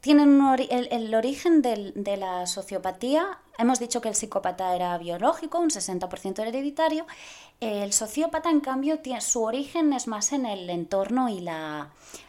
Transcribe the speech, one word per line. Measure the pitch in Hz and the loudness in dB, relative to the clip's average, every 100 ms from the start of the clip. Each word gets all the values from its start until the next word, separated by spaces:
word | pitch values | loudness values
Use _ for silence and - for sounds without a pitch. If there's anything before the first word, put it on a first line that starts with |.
tienen | - 294 294 | 6 8 10
un | 277 | 8
ori-, | 269 262 262 | 8 4 2
el, | 247 247 | -2 0
el | 240 220 | -4 0
origen | 226 233 285 359 320 | 0 0 0 4 6
del, | 247 214 196 196 | 4 -2 -4 -6
de | 202 202 | -4 -4
la | 190 180 180 | -2 -4 -4
sociopatía, | - 185 190 185 185 247 294 381 359 _ - | -6 -6 -6 -6 -4 0 2 0 -6 _ 0
hemos | 233 254 | 2 2
dicho | 233 240 | 0 -4
que | 226 | -2
el | |
psicópata | 202 214 196 185 180 185 180 | -4 -4 -4 -4 -2 0 0
era | 180 175 | 0 -2
biológico, | 170 175 226 330 311 339 | -4 0 0 0 -4 0
un | 339 | 0
sesenta | 208 - 180 185 | -2 -4 -4 -6
por | 185 | -6
ciento | 190 190 | -8 -6
hereditario. | 220 247 277 285 320 311 330 - - - - _ | -6 -4 -6 0 0 0 -6 -16 -20 -20 -20 _
El | 226 208 202 | -4 -4 -2
sociópata, | 202 220 285 330 320 330 | -2 -2 -2 -2 -2 0
en | 302 | 0
cambio, | 285 262 277 311 | 0 -2 -2 -2
tie-, | 285 240 | -4 -8
su | 208 247 | -4 -2
origen | 220 247 277 339 311 | -2 -2 -4 0 2
es | 262 240 | 2 -2
más | 214 208 | -4 -2
en | 285 | -2
el | 247 196 180 | -2 -6 -4
entorno | 175 165 190 196 247 247 | -6 -2 -2 0 0 0
y | 196 | -2
la, | 175 160 156 151 147 _ - - | -6 -6 -6 -8 -10 _ -20 -20